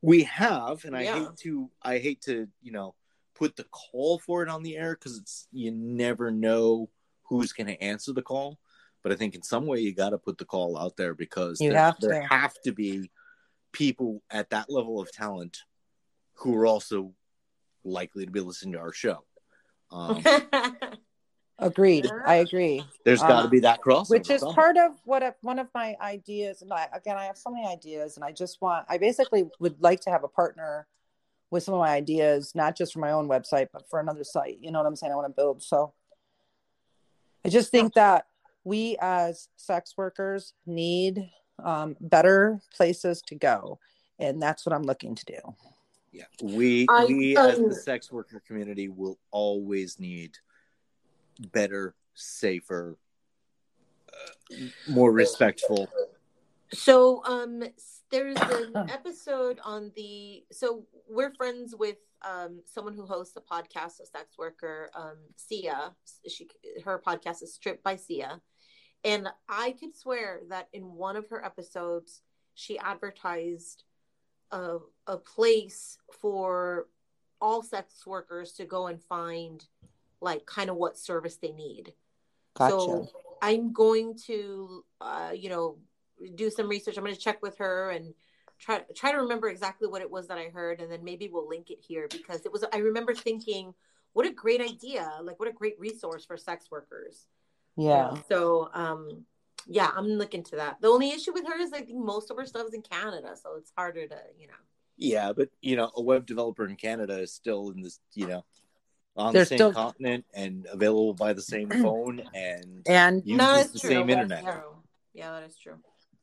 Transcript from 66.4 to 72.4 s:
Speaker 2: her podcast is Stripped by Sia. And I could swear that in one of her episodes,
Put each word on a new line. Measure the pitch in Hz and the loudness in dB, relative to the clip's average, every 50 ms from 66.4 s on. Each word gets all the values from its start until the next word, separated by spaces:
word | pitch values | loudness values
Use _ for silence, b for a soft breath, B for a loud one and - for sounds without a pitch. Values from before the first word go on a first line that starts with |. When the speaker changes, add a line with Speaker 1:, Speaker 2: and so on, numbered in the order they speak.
| - _ _ _ _ - - - 165 | -18 _ _ _ _ -18 -18 -14 -8
Speaker 2:
her | 196 185 175 - | -8 -8 -4 -4
podcast | 185 170 165 - 170 170 - | -4 -4 -4 -6 -12 -12 -12
is | 165 160 - | -14 -18 -18
Stripped | - - 202 180 - _ | -10 -10 -10 -10 -4 _
by | 196 190 | -6 -6
Sia. | 185 - - 170 135 131 135 156 165 _ _ _ _ _ _ _ _ _ _ _ _ - | -6 -10 -10 -8 -8 -8 -10 -12 -16 _ _ _ _ _ _ _ _ _ _ _ _ -2
And | 214 208 202 196 190 - _ _ - | -2 -2 -2 -4 -8 -12 _ _ -10
I | 202 208 233 254 262 254 | -6 -4 -4 -6 -6 -8
could | 320 320 - | -16 -20 -20
swear | - - 254 254 240 220 196 180 170 - 170 | -16 -8 -8 -6 -6 -6 -8 -10 -12 -12 -12
that | 190 185 180 _ | -12 -12 -12 _
in | - 202 185 185 175 | -18 -18 -18 -18 -12
one | 165 185 190 196 | -8 -8 -6 -6
of | 214 214 214 | -8 -10 -10
her | 226 - - | -14 -12 -12
episodes, | 190 - - 175 - - 185 175 175 170 170 170 - - - _ _ _ _ | -12 -14 -14 -20 -14 -12 -10 -6 -6 -6 -6 -8 -12 -20 -20 _ _ _ _